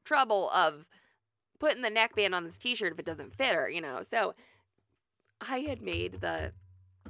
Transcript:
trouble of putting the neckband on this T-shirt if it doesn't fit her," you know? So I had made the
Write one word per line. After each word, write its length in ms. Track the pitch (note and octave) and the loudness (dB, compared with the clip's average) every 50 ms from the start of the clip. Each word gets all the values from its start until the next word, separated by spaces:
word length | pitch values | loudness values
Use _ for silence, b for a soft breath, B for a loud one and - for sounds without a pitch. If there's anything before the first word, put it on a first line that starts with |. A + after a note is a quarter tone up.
| _ | _
trouble 460 | - D4+ C#4 C4 A3 G#3+ G3 F3 - | 2 4 4 4 4 4 2 2 2
of 380 | - F#3 F3 D#3+ D3+ D3 D#3+ - b b b b b b _ _ _ _ _ _ _ _ | 4 4 4 4 2 -2 -10 -20 b b b b b b _ _ _ _ _ _ _ _
putting 220 | D4 D#4 - B3 B3+ | 2 2 2 2 0
the 80 | A3 | 0
neckband 440 | G#3+ A3+ A3 A#3 - G#3+ G3+ F#3+ F#3 | 4 4 2 4 4 2 2 2 2
on 100 | F3+ E3+ | 0 -4
this 140 | E3 E3+ - | -6 -10 -6
T-shirt 340 | - B3 B3 - G#3+ F3 D#3+ | -4 -4 -2 0 -2 -2 -2
if 60 | D#3 | -4
it 60 | D#3 | -6
doesn't 300 | E3+ D#3+ C#3 C#3 - - | -8 -8 -8 -10 -14 -4
fit 180 | - C4+ C4 G3 | -2 0 2 2
her," 160 | D#3+ C3+ - | 2 0 -2
you 100 | D3 E3+ | -4 -4
know? 220 | D#3+ C#3 B2+ - - | -6 -6 -8 -8 -8
So 320 | - - A#3 G3+ - - b b b b b b b _ _ _ _ _ _ _ _ _ _ _ _ _ _ | -2 0 0 0 0 -2 b b b b b b b _ _ _ _ _ _ _ _ _ _ _ _ _ _
I 200 | - - C4+ B3+ | -8 -6 -4 -4
had 220 | D4+ D4+ G3+ - A3+ | -4 -4 -6 -6 -6
made 380 | F#3 E3+ E3+ F3+ F3+ F#3 F#3 | -6 -4 -4 -4 -4 -6 -6
the 340 | - E3+ E3 D#3+ D#3 - - - - - - - - _ _ _ _ - | -4 -4 -4 -4 -4 -6 -8 -12 -20 -20 -20 -20 -20 _ _ _ _ -16